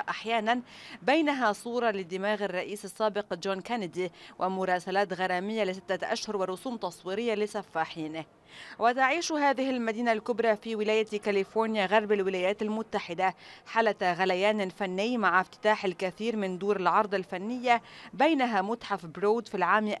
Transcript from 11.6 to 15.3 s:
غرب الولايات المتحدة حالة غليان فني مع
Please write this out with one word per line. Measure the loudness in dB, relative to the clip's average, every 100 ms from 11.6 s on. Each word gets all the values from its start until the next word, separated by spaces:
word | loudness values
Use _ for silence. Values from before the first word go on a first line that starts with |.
| 0 0 4
غرب | 4 4
الولايات | 2 2 0 0 0
المتحدة | -2 -4 -4 -6 -4 -2 -2 -2 -14 -20 -4
حالة | 2 2 2 0
غليان | 2 2 4 2 2 -2
فني | -4 -4 -2 0 2
مع | 4